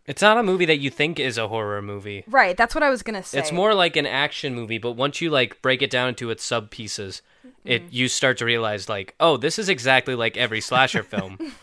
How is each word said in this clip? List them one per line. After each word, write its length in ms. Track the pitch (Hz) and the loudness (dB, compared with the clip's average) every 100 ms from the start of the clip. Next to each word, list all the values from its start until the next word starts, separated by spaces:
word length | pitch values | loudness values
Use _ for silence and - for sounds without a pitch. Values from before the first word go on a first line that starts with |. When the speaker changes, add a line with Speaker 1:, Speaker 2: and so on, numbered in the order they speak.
| - | -12
Speaker 1:
It's 160 | 139 | 2
not 160 | 208 220 | 4 6
a 60 | |
movie 220 | 208 185 170 | 4 2 4
that 120 | 151 | 2
you 120 | 139 | 0
think 300 | - 151 160 | -2 -2 -2
is 180 | 131 117 | -4 -2
a 100 | 107 | -4
horror 320 | 113 104 101 | -2 -4 -4
movie. 420 | 101 101 101 101 - | -6 -10 -10 -12 0
Speaker 2:
Right, 280 | 262 196 180 | 2 4 2
that's 180 | 233 311 | 0 2
what 80 | |
I 60 | 294 | 0
was 120 | 254 | 0
gonna 200 | 233 202 | -4 -10
say. 160 | - 139 | -6 -4
Speaker 1:
It's 120 | 151 | -2
more 220 | 170 208 | 2 2
like 220 | 202 170 156 | 4 4 2
an 80 | 143 | 0
action 480 | 131 147 - - 120 | 0 -2 -2 -6 -6
movie, 220 | 110 113 | -4 -4
but 140 | 117 | -4
once 260 | 117 139 - | -2 -2 -2
you, 100 | 170 | 0
like, 320 | 143 120 - | 2 2 0
break 200 | 131 131 | 0 2
it 80 | 131 | 2
down 200 | 127 127 | 2 0
into 200 | 120 117 | -2 -6
its 140 | 110 - | -6 -4
sub 240 | 120 107 | -4 -4
pieces, 520 | - 107 - 95 - - _ 254 - - | -10 -10 -8 -10 -12 -18 _ -20 -12 -2
it, 160 | 117 175 | -2 -2
Speaker 2:
Mm-hmm. 40 | 123 | -2
Speaker 1:
you 120 | 127 | -2
start 300 | - 135 123 | 2 2 2
to 80 | 117 | 0
realize, 420 | 117 110 107 92 | 0 0 -4 -4
like, 280 | 101 98 - | -8 -8 0
"Oh, 160 | 165 135 | 2 4
this 200 | 143 185 | 0 -2
is 80 | 220 | -2
exactly 460 | 135 127 131 131 123 | 0 4 2 2 -2
like 220 | 113 110 | -2 0
every 240 | 120 110 | -2 -2
slasher 420 | - 127 131 117 | 0 2 4 2
film, 340 | 101 104 95 101 311 - | -4 -6 -6 -8 -12 -14